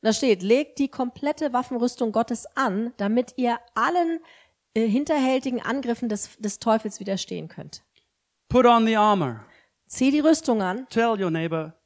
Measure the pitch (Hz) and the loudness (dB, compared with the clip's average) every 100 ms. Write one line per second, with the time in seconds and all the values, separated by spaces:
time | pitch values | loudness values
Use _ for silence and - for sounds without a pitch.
0 | 220 214 262 196 185 240 294 - 277 - | 0 0 2 2 4 2 2 -4 -4 -2
1 | 247 - 285 302 302 247 262 247 240 - | -6 -4 -6 -2 -2 -2 -4 -2 -2 -2
2 | 233 214 233 233 - - 262 190 233 - | -2 0 -2 -4 -8 -4 -2 0 -4 -4
3 | 202 226 247 - 240 233 _ - 247 349 | -2 0 -2 -2 -2 -2 _ -2 0 2
4 | 339 330 - - _ _ _ 220 226 214 | 0 -2 -8 -20 _ _ _ -2 0 0
5 | 294 302 262 262 262 240 - 262 247 233 | 0 0 2 0 -2 -6 -4 -6 -4 -4
6 | 240 208 - - 214 - - 220 220 - | -4 -4 -6 -8 -8 -4 0 0 0 -10
7 | 196 190 - 180 160 - 147 - _ _ | -6 -6 -6 -10 -10 -14 -16 -18 _ _
8 | _ _ _ _ _ 247 240 233 226 220 | _ _ _ _ _ 4 6 6 4 4
9 | 214 202 143 110 110 _ _ _ _ - | 4 4 0 -4 -14 _ _ _ _ -2
10 | 254 294 302 311 - 220 190 202 262 226 | 0 2 4 2 2 0 0 -4 -4 0
11 | 233 220 185 165 165 160 156 - | 0 0 -2 -2 -2 -4 -6 -12